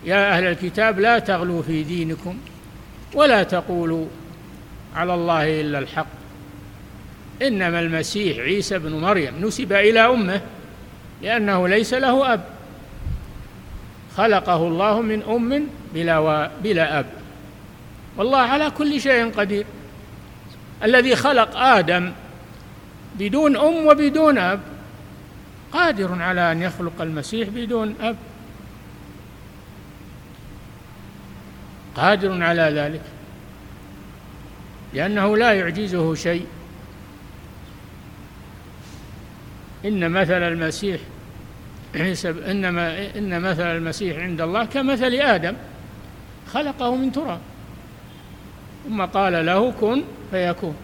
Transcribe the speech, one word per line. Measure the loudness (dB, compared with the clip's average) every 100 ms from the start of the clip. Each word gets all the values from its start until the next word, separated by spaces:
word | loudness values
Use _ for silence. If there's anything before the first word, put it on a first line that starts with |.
| 2
يا | 2 4 4
أهل |
الكتاب | 2 0 -2 2 2 4
لا | 4 4
تغلوا | 4 0 0 -2
في | -2 -2
دينكم | -2 -2 -2 -4 -8 -10 -14 -18 -18 -18 -18 -18 -6
ولا | 4 6 6
تقولوا | 4 0 0 -2 0 -2 -4 -8 -16 -18 -18 -18 -18 -18 -10 -4
على | 0
الله | 0 2 4 4 2
إلا | 0 -2
الحق، | -2 -4 -6 -10 -18 -18 -18 -16 -18 -18 -18 -18 -18 -18 -18 -2
إنما | 0 2 2 2
المسيح | 0 0 -2 0 0 0
عيسى | 0 0 0 -2
بن | -2
مريم"، | -2 2 2 2 -2 -4
نسب | -2 2
إلى | 6 6 8
أمه | 6 6 2 -2 -4 -16 -18 -18 -18 -18 -18 -10
لأنه | -2 0 2 4 4
ليس | 4 4
له | 2 4 4 4
أب، | 2 -2 -16 -18 -18 -16 -10 -6 -6 -8 -14 -16 -18 -16 -16 -16 -18 -12 0
خلقه | 4 4 4 2 2
الله | 2 2 2
من | 2 -2
أم | 0 0 2 0 -2 -8 -8
بلا | -2 2 4
و-، | 4 2 0 -4
بلا | 0 2 2 2
أب، | -2 -8 -16 -18 -18 -18 -20 -20 -20 -18 -14 -2
والله | 2 4
على | 4 4 2
كل | 0 0 2
شيء | 4 4 4
قدير. | 0 0 0 -4 -10 -18 -18 -18 -18 -18 -18 -18 -18 -18 -2
الذي | 6 6 6 4
خلق | 6 6 4 6
آدم | 8 8 6 2 0 -6 -16 -18 -18 -20 -18 -20 -20 -20 -14 -4
بدون | 0 4 6 6
أم | 6 6 6
وبدون | 8 6 6 6 6
أب | 4 0 -4 -14 -16 -18 -18 -18 -18 -18 -18 -20 -6
قادر | 2 4 4 0 0
على | 0 4 4
أن | 2
يخلق | -2 -2 -6 -4
المسيح | -4 -4 -4 -4 -4
بدون | -4 -2 0 -2 -2
أب، | -4 -4 -10 -18 -18 -18 -18 -18 -18 -18 -18 -18 -18 -20 -20 -20 -20 -20 -18 -18 -18 -18 -18 -18 -18 -16 -18 -18 -18 -18 -18 -18 -18 -18 -18 -18 -16 -16 -14 2
قادر | 4 4 2 0
على | 0 4
ذلك، | 2 2 -2 -6 -10 -18 -18 -18 -18 -20 -18 -18 -18 -18 -18 -18 -18 -18 -18 -18 -18 -16 -10
لأنه | -4 -2 2 4 6
لا | 6
يعجزه | 4 2 -2 -2 0 0 0
شيء. | 0 -2 -4 -14 -16 -16 -18 -18 -18 -18 -18 -18 -18 -18 -18 -18 -18 -18 -18 -18 -18 -18 -18 -18 -18 -18 -18 -16 -16 -16 -16 -18 -18 -18 -18 -8 -2
إن | 0 2
مثل | 2 4 4
المسيح | 2 0 -2 -2 -4 -4 -8 -16 -16 -18 -18 -18 -18 -18 -10 -4
عيسى | -2 -2 -4
ب-، | -6
إنما، | -4 -2 0 0 -2 -4 -8 -6
إن | -4 -2
مثل | 0 0 0 -2
المسيح | -4 -4 -4 -4
عند | -4 -2
الله | 0 0 0
كمثل | 0 0 2 2
آدم، | 2 4 4 2 -6 -12 -18 -18 -18 -18 -18 -18 -18 -6
خلقه | -4 -4 -2 -2 0
من | 0
تراب | -2 -4 -8 -10 -18 -18 -18 -18 -20 -20 -20 -18 -18 -18 -18 -20 -16 -6
ثم | -2 0
قال | 2 4 4 4
له: | 4 4
"كن | 2 2 2 -2 -12 -6
فيكون". | -2 0 -2 -6 -8